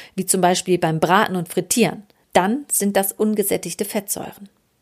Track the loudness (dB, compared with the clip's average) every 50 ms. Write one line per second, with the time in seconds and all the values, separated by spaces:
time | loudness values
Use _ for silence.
0 | -18 -14 -8 -6 -4 -2 0 2 4 4 2 2 0 0 0 2 2 0 0 2
1 | 2 4 4 4 4 2 0 -4 -4 -4 -4 -4 -2 -2 2 2 2 2 0 -4
2 | -12 _ _ _ _ _ 2 2 4 2 0 -2 -4 -4 -4 -2 0 0 2 0
3 | 0 0 -2 -2 0 0 0 0 0 0 -2 -4 -4 -6 -6 -6 -6 -4 -4 -6
4 | -4 -6 -6 -8 -8 -12 -14 -18 -20 -20 _ _ _ _ _ _